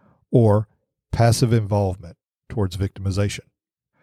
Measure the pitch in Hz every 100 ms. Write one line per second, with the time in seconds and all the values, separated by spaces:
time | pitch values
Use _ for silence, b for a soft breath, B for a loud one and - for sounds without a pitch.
0 | b b b 127 113 104 107 _ _ _
1 | - - 117 110 120 113 101 104 98 92
2 | 85 - _ _ - - 95 90 95 -
3 | 98 95 104 - - _ _ _ _ _